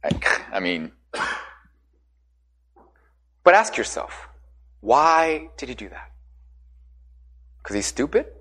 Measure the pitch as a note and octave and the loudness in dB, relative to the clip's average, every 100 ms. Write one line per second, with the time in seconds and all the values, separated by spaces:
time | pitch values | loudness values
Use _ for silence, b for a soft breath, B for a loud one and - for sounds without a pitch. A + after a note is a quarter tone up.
0 | - - - - - G2 F2+ E2+ D#2+ _ | -4 -2 -2 -2 -4 -6 -4 -4 -6 _
1 | _ - B B B B B _ _ _ | _ -8 B B B B B _ _ _
2 | _ _ _ _ _ _ _ _ _ _ | _ _ _ _ _ _ _ _ _ _
3 | _ _ _ _ - F#3+ A3 - G#2 - | _ _ _ _ 6 6 4 -4 -6 -6
4 | - - - - - _ _ _ G2+ C3 | -10 -14 -18 -20 -20 _ _ _ 4 6
5 | D#3+ D#3+ D#3+ D#3 D#3+ - B2+ B2 G2+ - | 6 6 4 -2 -8 -14 -14 -12 -14 -16
6 | - - - - - - - - - - | -20 -20 -20 -20 -20 -20 -20 -20 -20 -20
7 | - - - - - - - G2+ G3 - | -20 -20 -20 -20 -20 -20 -8 -6 -6 -4
8 | C#3 A3 D#4 - | -2 -2 -4 -14